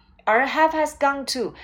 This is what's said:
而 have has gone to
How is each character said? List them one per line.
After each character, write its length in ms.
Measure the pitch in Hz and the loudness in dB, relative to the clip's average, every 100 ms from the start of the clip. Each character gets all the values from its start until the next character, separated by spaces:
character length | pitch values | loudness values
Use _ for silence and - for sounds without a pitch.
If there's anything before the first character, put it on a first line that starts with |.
| _ _ - | _ _ 0
而 220 | 226 262 | 2 2
have 240 | 302 320 | 2 2
has 260 | 311 302 - | 2 -4 0
gone 260 | 277 277 262 | -2 -2 -6
to 220 | 254 190 - | -6 -6 -8